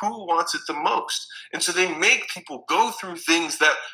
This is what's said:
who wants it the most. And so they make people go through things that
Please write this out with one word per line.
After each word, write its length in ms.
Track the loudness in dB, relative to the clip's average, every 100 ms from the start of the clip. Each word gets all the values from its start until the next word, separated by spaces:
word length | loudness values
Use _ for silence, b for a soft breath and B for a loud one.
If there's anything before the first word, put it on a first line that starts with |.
who 260 | -4 -4 0
wants 280 | 2 2
it 80 | -4 -4
the 60 |
most. 540 | -2 0 0 -2 -6 -8 B B
And 100 | -4
so 80 | -2
they 240 | 2 0
make 340 | 2 4 2 0
people 360 | -12 -10 -10 0
go 220 | 2 2
through 260 | 0 -8 -6
things 420 | 2 2 2 2
that 180 | 4 2 B